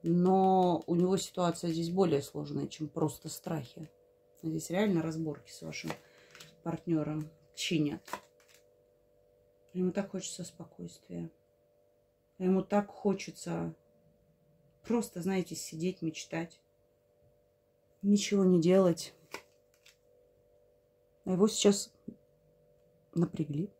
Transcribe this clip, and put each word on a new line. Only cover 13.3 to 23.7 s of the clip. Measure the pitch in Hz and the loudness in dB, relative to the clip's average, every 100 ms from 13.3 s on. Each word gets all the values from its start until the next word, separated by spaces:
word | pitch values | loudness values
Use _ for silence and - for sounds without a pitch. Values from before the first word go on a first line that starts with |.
| - 175 165 165 160 _ _ _ _ _ _ _ _ _ _ | -12 -8 -6 -6 -10 _ _ _ _ _ _ _ _ _ _
просто, | - 233 - 175 | -2 -2 -2 -6
знаете, | 170 190 170 156 | -2 -2 -2 -8
сидеть, | - 160 180 185 | -12 -6 -6 -4
мечтать. | 160 156 - 165 170 - _ _ _ _ _ _ _ _ _ _ _ _ _ _ | -6 -6 -10 -8 -8 -14 _ _ _ _ _ _ _ _ _ _ _ _ _ _
Ничего | 196 208 - 202 | 2 2 4 2
не | 185 180 | 6 6
делать. | 165 190 185 165 - - _ - _ _ _ _ - _ _ _ _ _ _ _ _ _ _ _ _ _ | 6 6 4 2 -6 -16 _ -20 _ _ _ _ -20 _ _ _ _ _ _ _ _ _ _ _ _ _
А | - | -2
его | 180 214 | 4 4
сейчас | - 202 202 - _ - - _ _ _ _ _ _ _ _ _ 170 | 6 4 4 -2 _ -18 -18 _ _ _ _ _ _ _ _ _ -2
напрягли. | 170 - 147 147 196 | -2 -2 -4 -4 -6